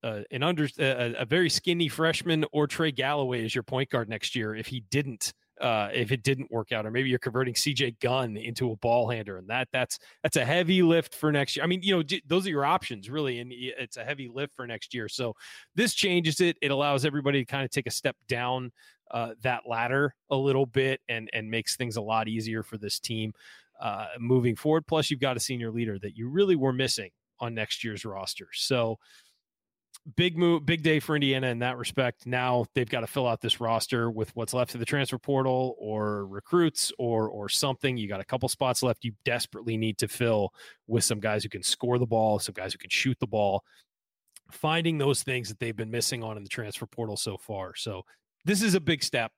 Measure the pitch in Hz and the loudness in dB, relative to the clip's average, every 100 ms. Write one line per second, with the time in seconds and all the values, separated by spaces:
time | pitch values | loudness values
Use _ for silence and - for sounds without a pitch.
0 | 113 107 104 147 151 170 147 - 139 127 | -6 -8 -6 -2 0 2 0 2 0 2
1 | 120 117 120 170 170 - - 170 160 - | 0 -2 0 2 4 2 2 2 0 2
2 | 160 156 175 160 156 151 147 - 160 127 | 0 2 0 2 2 2 0 2 0 2
3 | 131 147 131 123 113 123 110 131 135 127 | 0 0 0 0 0 -2 -2 -2 0 0
4 | 110 110 - 127 107 110 113 127 107 139 | -2 -4 -4 -4 -4 -4 -6 -8 -2 -2
5 | 139 113 - - _ - 127 113 101 120 | -2 -4 -8 -8 _ -4 0 2 0 0
6 | 113 131 110 131 - 113 107 113 107 120 | 0 0 0 -2 -2 -6 -2 -4 -2 -2
7 | 135 127 - 117 127 117 - 135 131 117 | 0 0 0 0 0 0 0 0 -2 0
8 | 127 127 123 107 117 117 127 110 120 120 | 0 2 0 -4 -8 -2 -2 0 2 4
9 | 113 117 104 92 92 120 127 131 123 - | 4 -2 -6 -10 -4 -4 -2 0 -2 -4
10 | - - 160 151 120 170 175 185 170 165 | -12 -4 0 2 4 2 4 6 8 6
11 | 160 - 151 147 139 - 160 185 185 190 | 2 -2 2 2 0 0 0 0 2 2
12 | 147 185 139 175 196 147 139 180 - 113 | 2 -4 0 0 2 0 2 2 0 -10
13 | 98 147 139 120 123 123 127 117 123 - | -6 -2 -2 -2 -8 -10 -10 -8 -10 -8
14 | 113 143 127 120 143 - 120 113 - 123 | -8 -8 -8 -6 -8 -8 -10 -10 -8 -8
15 | 107 - 120 107 - - - - 233 - | -6 -4 -4 -6 -14 -20 -8 0 0 2
16 | 196 175 160 147 175 160 147 135 143 139 | 2 2 2 2 2 2 0 2 2 2
17 | 147 143 139 139 123 139 131 - 123 - | 2 0 2 0 0 -4 -2 -2 -2 -2
18 | 139 - _ 120 123 127 127 _ - _ | -2 -4 _ -2 0 -2 -4 _ -20 _
19 | _ 117 117 113 131 120 120 113 120 135 | _ -6 -6 -2 -2 -2 -2 -2 2 2
20 | 143 - _ 135 139 135 131 123 135 131 | 2 -2 _ 0 4 4 4 2 2 0
21 | - 117 110 113 110 113 113 - 123 113 | -4 -6 -4 -6 -2 -2 -2 -4 -4 -4
22 | 104 113 110 113 110 113 107 110 101 - | 0 0 0 -2 -2 -4 -6 -8 -6 -6
23 | - 113 110 107 - - _ _ 110 101 | -4 -4 -4 -8 -20 -20 _ _ -6 -6
24 | 104 120 117 127 123 110 151 156 151 160 | -8 -6 2 4 4 0 2 2 2 0
25 | 147 139 135 123 - 123 117 113 113 98 | 2 0 0 0 -2 -4 -4 -2 -2 -4
26 | 101 107 117 156 202 170 131 127 131 - | -8 -8 -4 2 4 4 4 2 0 0
27 | 95 _ _ _ 120 113 107 - 117 101 | -6 _ _ _ -6 -4 -4 -4 -6 -6
28 | 113 98 95 - 95 - - 131 117 113 | -8 -8 -8 -10 -10 -6 0 2 2 -2
29 | _ - _ _ _ _ _ _ _ - | _ -20 _ _ _ _ _ _ _ -20
30 | 156 123 180 165 175 170 147 165 156 156 | -8 2 2 4 4 4 2 2 4 2
31 | - 151 139 135 131 117 123 123 120 - | 2 2 4 2 2 0 -2 -2 -4 0
32 | 127 - 123 127 127 123 110 - 120 127 | 0 -2 -4 -2 2 2 2 -2 0 -2
33 | 113 - 127 113 117 - 117 113 - 123 | -2 0 0 0 0 0 2 0 2 0
34 | 117 110 107 120 113 127 123 123 117 147 | 0 -2 -6 -4 -4 0 0 -2 -2 0
35 | 135 127 - 135 131 127 127 120 107 107 | 0 -4 0 2 2 2 0 -4 -4 -2
36 | 107 104 98 98 - 175 170 - - - | 0 -2 -6 -10 2 4 4 2 -4 -2
37 | 120 113 110 104 101 - 143 131 139 123 | 0 2 0 -4 -2 0 0 0 -2 -2
38 | 104 98 98 131 131 - 131 123 127 113 | -4 -6 -4 -2 -2 0 0 2 2 0
39 | 120 104 - 120 - 107 117 113 110 104 | -4 -6 -4 -2 -4 -6 -4 0 0 0
40 | 107 - 120 110 98 _ - - - 113 | -4 0 2 4 2 _ -20 -20 -2 0
41 | - 107 107 107 104 101 92 - 123 123 | 2 0 0 -2 -2 -6 -4 -2 2 2
42 | 123 113 110 104 - 90 92 - - - | 4 4 4 2 -2 -6 -8 -8 -4 0
43 | 131 123 101 107 101 98 _ _ _ _ | 0 0 -2 0 2 0 _ _ _ _
44 | _ _ _ - _ - 151 165 165 156 | _ _ _ -20 _ -4 0 2 2 2
45 | 143 135 - 127 104 107 117 107 110 117 | 2 2 0 -4 -4 -6 -6 -4 -4 -2
46 | - 123 113 107 98 - 107 - 113 - | -2 -2 -6 -8 -8 -8 -8 -8 -12 -6
47 | 110 101 - 98 - 101 92 - - 95 | -6 -4 -4 -6 -8 -8 -8 -8 -8 -8
48 | - _ _ _ 156 196 214 185 151 156 | -12 _ _ _ -2 2 4 2 2 0
49 | - 127 113 | 0 -2 -2